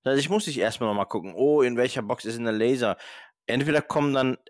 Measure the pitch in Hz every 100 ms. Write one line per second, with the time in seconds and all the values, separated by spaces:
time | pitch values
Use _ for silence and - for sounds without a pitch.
0 | 131 135 147 208 190 135 107 - 113 104
1 | 98 104 90 85 139 151 127 120 127 135
2 | 107 123 107 117 117 107 117 131 113 92
3 | - - - _ - 120 143 147 - 156
4 | 143 135 131 127